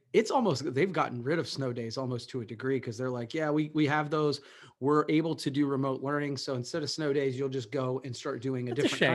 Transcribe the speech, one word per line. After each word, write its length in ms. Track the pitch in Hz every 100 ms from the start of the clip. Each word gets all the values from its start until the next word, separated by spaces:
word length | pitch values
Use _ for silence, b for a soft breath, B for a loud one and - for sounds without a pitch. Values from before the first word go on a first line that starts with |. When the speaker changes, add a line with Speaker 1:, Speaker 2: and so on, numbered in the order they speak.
| _
Speaker 1:
it's 180 | 196 220
almost, 420 | 277 220 131 151
they've 200 | 131 190
gotten 280 | 156 127 123
rid 160 | 120 165
of 80 | 131
snow 240 | - 135
days 260 | 123 113 123
almost 320 | 127 123 -
to 100 | 131
a 20 |
degree 340 | 113 113 131 135
'cause 180 | 123 110
they're 140 | 131
like, 240 | 123 117
"Yeah, 160 | 160 151
we, 200 | 151 151
we 120 | 156 147
have 220 | 151 147
those. 320 | 156 151 143 B B B -
We're 260 | 131 151 151
able 260 | 156 160 151
to 140 | 147
do 160 | 135 143
remote 340 | 135 135 131
learning. 340 | 135 147 143 139
So 180 | -
instead 280 | 131 123 170
of 60 | 147
snow 220 | - 151
days, 240 | 143 139 127
you'll 100 | 139
just 240 | 131 113
go 280 | 143 127 131
and 100 | 135
start 260 | 120 151 127
doing 280 | 131 127 123
a 60 |
Speaker 2:
That's 40 | 127
a 40 |
Speaker 1:
different 180 | - 135
kind 140 | 151